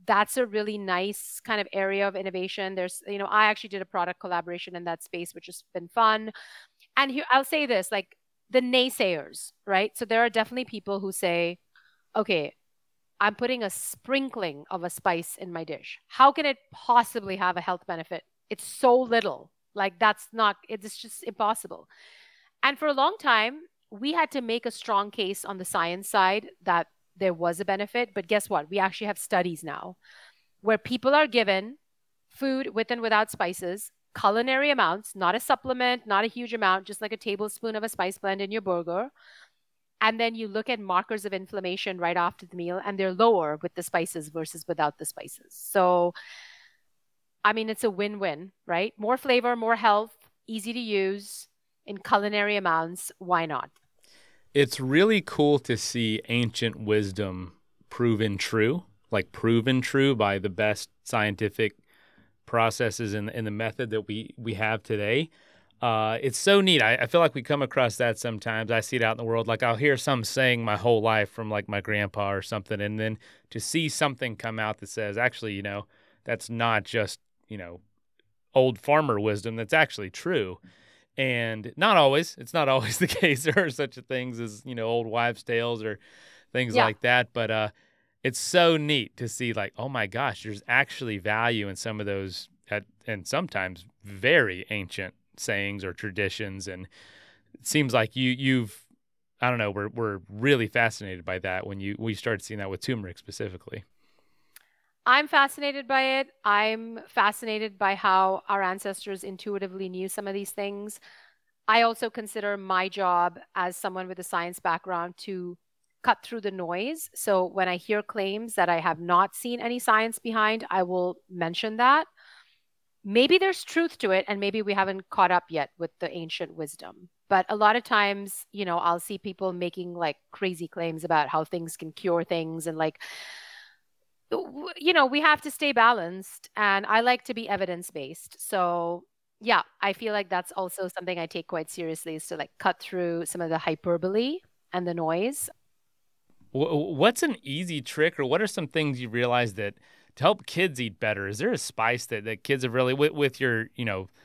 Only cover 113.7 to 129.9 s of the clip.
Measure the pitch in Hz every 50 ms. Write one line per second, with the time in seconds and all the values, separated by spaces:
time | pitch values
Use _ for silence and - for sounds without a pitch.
113.7 | 180 - - 196 185 185 185 180 185 180 180 - - 175 170 175 180 - - 180
114.7 | 165 165 - 185 180 170 170 180 180 - - - 196 185 180 175 180 - _ _
115.7 | _ _ _ _ _ _ - 254 220 - - - 240 226 196 208 190 190 180 165
116.7 | 175 180 208 269 320 320 - - - - - 220 202 185 185 180 - 190 185 180
117.7 | 180 175 - - 214 208 208 - - 220 190 196 196 214 233 226 - - 180 170
118.7 | 170 165 160 175 160 160 170 170 175 175 196 202 - - - 240 240 240 - 233
119.7 | 240 247 - - 220 214 220 233 226 - - 233 220 226 214 214 220 226 226 -
120.7 | - 190 185 180 180 180 180 180 175 - _ _ 185 175 170 165 175 - - 220
121.7 | 220 220 240 254 277 311 320 - _ _ _ - - - _ _ _ _ _ _
122.7 | _ _ _ _ _ _ - 202 202 233 262 285 339 370 381 392 359 - - -
123.7 | - 330 339 330 - - - 202 185 190 - - 208 196 202 202 196 220 208 202
124.7 | 196 196 196 190 190 190 190 _ - - 185 175 180 175 - - 160 156 139 -
125.7 | _ - 170 160 - _ 180 165 - 175 165 160 - - 175 - - 165 156 147
126.7 | - - - - - - 180 - _ _ _ - 196 185 185 - - 208 214 208
127.7 | 220 240 233 - 247 208 208 202 202 202 202 196 - - - - - 202 202 180
128.7 | 170 170 - 175 170 175 - - 208 190 - 214 180 - 196 185 180 175 180 175
129.7 | - 190 175 175